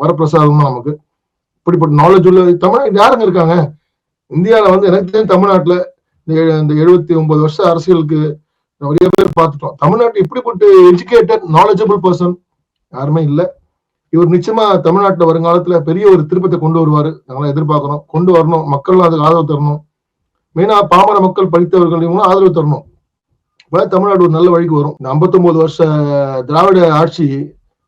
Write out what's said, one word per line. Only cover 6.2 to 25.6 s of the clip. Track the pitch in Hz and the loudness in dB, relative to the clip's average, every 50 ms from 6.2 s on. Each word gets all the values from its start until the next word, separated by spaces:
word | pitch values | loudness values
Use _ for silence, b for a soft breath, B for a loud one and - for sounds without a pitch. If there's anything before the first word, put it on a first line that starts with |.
| _ | _
இந்த | 160 160 160 | -4 -2 0
எழு-, | 165 160 156 156 | 0 0 0 0
இந்த | 156 147 151 | 0 -2 0
எழுபத்தி | 151 160 180 180 175 156 - 170 | 0 2 2 2 2 2 -2 -2
ஒன்பது | 160 156 151 156 151 | -2 0 0 0 0
வருஷ | 151 151 - - 196 175 | 0 -2 -2 -2 0 0
அரசியலுக்கு | 170 170 165 185 180 165 156 147 160 151 151 151 151 - _ _ _ _ _ _ _ | 0 0 0 0 0 0 0 -2 -2 -2 -4 -4 -6 -10 _ _ _ _ _ _ _
நிறைய | - 143 143 151 151 180 180 | -10 -6 -4 0 0 0 2
பேர் | - - 190 180 - 165 | 2 0 -2 0 0 -2
பார்த்துட்டோம். | 165 160 139 143 151 139 - | -2 -2 -4 -6 -12 -12 -8
தமிழ்நாட்டுல | - 143 165 214 233 233 233 226 202 | -4 -2 0 0 0 0 0 0 -2
இப்படிப்பட்ட | 170 - - 247 233 233 226 180 214 202 190 185 180 180 | -4 -4 -4 -8 -6 -6 -2 2 4 6 6 8 6 6
எஜுகேட்டட், | 175 175 - - 240 233 - 170 226 - 381 165 | 4 2 0 0 2 2 2 2 -2 -4 -2 0
நாலேஜபிள் | 156 165 190 214 196 180 214 185 208 185 | 0 2 2 2 0 0 0 -2 -2 -2
பர்சன் | 160 185 175 - 180 175 180 - _ _ _ _ _ _ _ _ _ _ | -2 -2 -2 -2 -2 -4 -4 -6 _ _ _ _ _ _ _ _ _ _
யாருமே | - 127 139 143 151 165 | -12 -8 -6 -4 -2 -2
இல்ல. | 156 143 143 160 185 - - _ _ _ _ _ _ _ _ _ _ _ | -2 -2 -2 -2 -2 -4 -6 _ _ _ _ _ _ _ _ _ _ _
இவர் | - 165 175 160 | 0 0 2 2
நிச்சயமா | 180 175 175 220 220 226 214 208 190 156 | 0 0 -2 -2 -2 -2 0 0 0 0
தமிழ்நாட்டுல | 151 165 175 202 202 196 190 170 170 165 | 0 0 0 0 0 0 0 0 0 0
வருங்காலத்துல | 160 165 165 170 175 180 175 180 180 165 | 0 0 0 0 0 0 0 -2 -2 -2
பெரிய | 147 160 170 190 214 202 | -2 -2 -2 0 2 4
ஒரு | 190 160 151 | 4 2 2
திருப்பத்தை | 151 185 180 185 175 175 151 | -2 -4 -4 -2 -2 -4 -2
கொண்டு | 156 160 165 165 | -2 -2 0 0
வருவாரு, | 160 151 151 147 147 160 160 - _ - | 0 0 0 0 -2 -4 -6 -10 _ -16
நாங்களாம் | 131 135 147 147 | -10 -8 -6 -4
எதிர்பார்க்கிறோம். | 139 156 151 147 151 147 143 143 147 147 - | -4 -4 -2 -2 -2 -2 -4 -6 -8 -10 -10
கொண்டு | _ - 160 180 185 | _ -4 -2 0 2
வரணும், | 175 165 160 160 170 160 151 | 2 2 2 0 -2 -2 -2
மக்கள் | 147 139 139 - 185 185 185 | -4 -6 -4 -2 0 2 2
அதுக்கு | 180 165 165 156 151 | 2 2 0 0 0
ஆதரவு | 160 165 170 156 147 | 0 0 0 0 -2
தரணும். | 151 143 147 147 147 147 - _ _ _ _ _ _ _ _ _ _ _ _ _ - | -2 -2 -2 -4 -4 -6 -10 _ _ _ _ _ _ _ _ _ _ _ _ _ -6
மெயினா | 160 190 220 214 202 202 151 | -4 -2 0 0 0 0 2
பாமர | 175 185 202 214 208 196 | 2 2 2 2 2 0
மக்கள், | 190 185 185 202 190 170 | 0 0 0 -2 -2 0
படித்தவர்கள், | 165 170 175 170 190 180 175 160 170 165 | 0 0 0 0 0 0 0 0 0 -2
இவங்களும் | 170 165 175 208 | -2 -2 -2 0
ஆதரவு | 208 185 190 190 196 180 160 165 | 0 0 2 2 2 2 2 0
தரணும். | 151 151 143 - - _ _ _ _ _ _ _ _ _ _ _ _ _ _ _ _ | -2 -2 -4 -6 -8 _ _ _ _ _ _ _ _ _ _ _ _ _ _ _ _
அப்ப | _ 160 185 196 | _ -2 -2 -2
தமிழ்நாடு | 185 185 185 202 202 190 180 | 0 0 0 0 0 2 2
ஒரு | 175 165 | 2 2
நல்ல | 156 165 175 185 | 2 2 2 2
வழிக்கு | 170 170 170 160 156 | 2 2 0 0 -2
வரும். | 147 147 147 - - | -2 -2 -4 -8 -12
இந்த | 131 131 | -8 -6
ஐம்பத்தொன்பது | 139 151 180 180 190 185 175 170 160 | -2 -2 0 0 2 2 2 2 2
வருஷ | 160 | 2